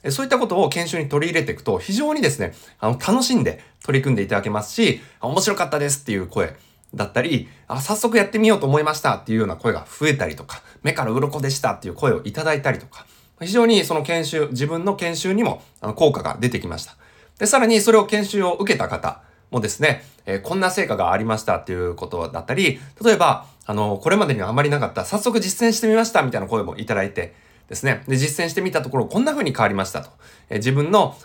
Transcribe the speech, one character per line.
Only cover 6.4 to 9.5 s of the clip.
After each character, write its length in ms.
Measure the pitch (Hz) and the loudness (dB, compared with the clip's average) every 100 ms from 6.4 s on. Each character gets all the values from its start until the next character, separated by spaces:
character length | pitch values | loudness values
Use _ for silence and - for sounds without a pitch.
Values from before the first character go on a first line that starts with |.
| 82 - _ _ _ | -4 -6 _ _ _
だ 100 | - | -6
っ 80 | 104 | -4
た 100 | - | -2
り、 260 | 175 131 - - - | 0 -2 -4 -12 -8
「あ、 120 | 120 | -6
早 160 | 139 214 | -2 0
速 200 | 240 226 | 2 4
や 80 | |
っ 40 | 196 | 4
て 100 | 220 | 4
み 100 | 220 | 4
よ 80 | 190 | 4
う 40 | |
と 60 | 135 | 4
思 140 | 147 | 2
い 20 | |
ま 120 | 151 | 2
し 60 | 156 | 0
た」 160 | 143 101 | 0 -2
っ 80 | |
て 80 | - | 0
い 40 | 110 | 0
う 20 | |
よ 60 | |
う 40 | |
な 80 | 104 | 0